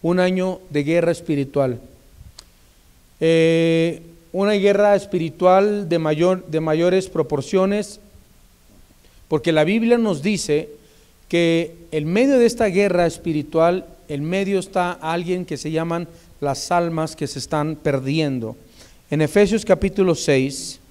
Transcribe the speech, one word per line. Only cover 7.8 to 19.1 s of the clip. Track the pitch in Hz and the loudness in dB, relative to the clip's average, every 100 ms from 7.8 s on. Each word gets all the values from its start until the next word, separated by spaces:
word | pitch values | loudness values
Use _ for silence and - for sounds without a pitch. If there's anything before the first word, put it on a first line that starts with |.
| 202 - - - _ _ _ _ _ - - _ _ - - | -6 -14 -20 -20 _ _ _ _ _ -20 -20 _ _ -20 -4
porque | 156 170 | -2 0
la | 156 | 2
Biblia | 156 220 233 240 | 2 0 2 2
nos | 220 156 | 0 -2
dice | 175 196 - 147 165 - - _ _ _ _ | -2 -2 -2 -2 -4 -20 -20 _ _ _ _
que | 170 170 165 165 170 - | 0 2 0 -2 -12 -8
en | 156 151 | -6 -2
medio | 196 269 262 | 0 4 4
de | 233 | 4
esta | 240 220 | 2 0
guerra | 180 202 175 170 | 2 0 2 0
espiritual, | - 175 151 147 160 165 185 - - - | -2 -4 -4 -2 2 2 0 -8 -20 -12
en | 143 | -8
medio | 156 190 196 196 | -4 -4 -2 -4
está | 185 190 175 | -2 -4 -4
alguien | 175 160 170 175 180 | -4 -6 -4 -4 -6
que | 170 147 | -6 -8
se | 156 | -6
llaman | 160 165 170 170 - - - | -4 -4 -6 -8 -16 -20 -6
las | 143 139 - | -6 -4 -2
almas | 175 170 160 156 | 0 0 -4 -6
que | - 147 | -6 -8
se | 139 | -8
están | - 156 151 151 | -6 -4 -4 -4
perdiendo. | 151 139 135 156 151 127 110 - - - - - _ | -2 0 0 -2 -2 -2 -6 -12 -20 -20 -20 -20 _